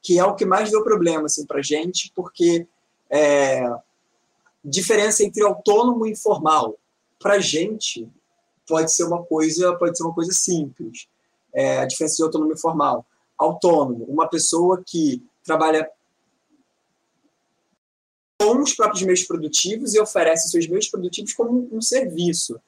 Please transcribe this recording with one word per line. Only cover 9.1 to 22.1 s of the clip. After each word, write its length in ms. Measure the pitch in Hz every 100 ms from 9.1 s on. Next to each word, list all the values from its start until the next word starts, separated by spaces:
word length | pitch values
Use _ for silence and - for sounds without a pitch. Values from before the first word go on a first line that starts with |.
| 170
coisa, 500 | 170 156 156 160 180
pode 220 | 175 170 170
ser 80 |
uma 100 | 165
coisa 180 | 165 170
simples. 760 | 190 - 170 143 - - 117 - _ _ _ _
É, 260 | 135 135 131
a 60 |
diferença 320 | 131 - 156 151
de 60 |
autônomo 300 | 160 160 156
e 20 |
informal. 500 | 156 160 156 143 - - _ _ -
Autônomo, 680 | 143 170 180 160 135 117 117
uma 200 | 143 160
pessoa 540 | 165 - 165 180 185 185
que 360 | 175 151 123 - _
trabalha 460 | - 160 160 156 151 _ _ _ _ _ _ _ _ _ _ _ _ _ _ _ _ _ _ _ _ _ _ _ _ _
com 180 | 208 254
os 140 | 294
próprios 280 | - 214 185
meios 200 | 185 180
produtivos 720 | - 170 156 - 170 220 277
e 60 | 208
oferece 500 | 214 190 160 165 -
seus 160 | 170 160
meios 220 | 185 214
produtivos 440 | 196 180 - 202
como 360 | - 233 247 247
um 100 | 220
serviço 800 | 226 254 254